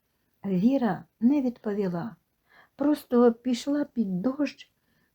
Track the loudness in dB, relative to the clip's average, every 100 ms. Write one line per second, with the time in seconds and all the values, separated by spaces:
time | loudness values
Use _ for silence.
0 | _ _ _ _ -4 0 2 2 0 -4
1 | -8 -2 2 2 -2 -4 -6 -4 -4 -4
2 | -8 -12 _ _ _ _ _ -4 0 0
3 | 0 4 4 4 -2 -4 -2 -4 -4 -4
4 | -2 -2 -2 -2 -4 -6 -20 _ _ _
5 | _